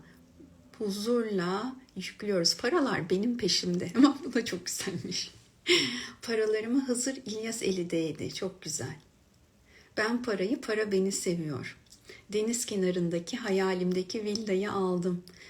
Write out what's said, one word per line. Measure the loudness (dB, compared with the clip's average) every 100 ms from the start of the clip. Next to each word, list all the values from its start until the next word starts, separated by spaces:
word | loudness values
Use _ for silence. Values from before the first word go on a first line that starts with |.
| -12 -20 -20 -20 -20 -20 -20 -6
huzurla | -4 -2 0 2 2 0 0 0 -4 -8 -12 -10
yüklüyoruz. | -10 -6 0 2 2 2
Paralar | 2 4 2 2 2
benim | 2 2 2
peşimde. | 2 2 2 0 2
<laughs> | 6
Ama | 6 6 -2
bu |
da | -2 -2
çok | -4 -6
güzelmiş. | -6 -4 -6 -4 -6 -6 -12 -20 _ 4 4 4 -2 -8 -10
Paralarımı | -2 2 2 2 2 2 2
Hızır | 0 -2 -4 -6
İlyas | -6 -4 -2
eli | 0 0 0
değdi. | 0 0 -2 -6
Çok | -6 -8 -8
güzel. | -8 -6 -6 -8 -16 _ _ _ _ _ _ -20 -8 -2
Ben | 0 0
parayı, | 0 0 0 -2
para | 0 0 2
beni | 2 2
seviyor. | 0 -2 -2 -2 -6 -8 -12 -20 -20 -20 -20 -6
Deniz | -2 0 -2 -2
kenarındaki | 0 2 2 0 0 -4 -6
hayalimdeki | 0 2 2 2 2 0 -2 -4
villayı | -4 -4 -2 0 0
aldım. | 0 0 0 0 -2 -6 -20